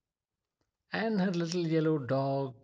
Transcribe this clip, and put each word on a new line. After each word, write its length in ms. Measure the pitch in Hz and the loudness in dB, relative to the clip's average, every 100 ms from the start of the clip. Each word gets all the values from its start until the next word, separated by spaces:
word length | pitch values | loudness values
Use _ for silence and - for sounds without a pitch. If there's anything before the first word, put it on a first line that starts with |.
| _ _ _ _ _ _ _ _ _ | _ _ _ _ _ _ _ _ _
and 300 | 175 220 214 | -4 0 0
her 120 | 185 | 0
little 340 | 170 170 180 165 | 0 -2 0 2
yellow 320 | 160 156 156 | 2 2 0
dog 560 | 123 135 135 139 135 123 | 0 0 0 -2 -4 -8